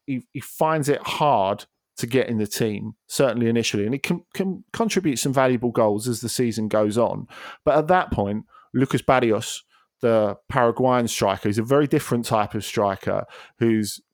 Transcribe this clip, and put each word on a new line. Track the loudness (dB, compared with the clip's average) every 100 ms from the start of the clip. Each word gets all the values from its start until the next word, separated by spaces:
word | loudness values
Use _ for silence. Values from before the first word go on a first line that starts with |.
| -8
he, | -8 -8
he | -14
finds | -10 -2 0 0 0
it | -2 -2
hard | 0 2 4 2 -2 -8 _ _ -10
to | -2
get | 0 0
in | -2
the | -2
team, | -2 -2 -4 -8 -14 -8
certainly | 0 0 2 0
initially, | 2 0 -2 -2
and |
he | -2
can, | -2 -4 -6
can | -6 -4 -6 -8
contribute | -4 -2 0 0 -2
some | 0
valuable | 2 2 2 0
goals | 2 2 2 -2
as | -4
the | -4
season | -2 -2 -2 -2
goes | 0 0 2
on. | 0 -2 -10 -16 -18 -6 0
But | 2
at | 4
that | 2 2
point, | -2 -2 -4 -8 -20 _
Lucas | 0 0 0
Barrios, | 2 2 4 0 -2 -12 -16 _ _ _
the | 2 2 2 -4 -4
Paraguayan | 2 2 2 2 2 0
striker, | 0 0 0 0
is | 0
a |
very | 2 2 2
different | 0 0 -2 0
type | 0 0 -4
of |
striker | -6 0 0 0 -4 -4 -6 -14 -14 -2
who's | 2 2 0 -8 _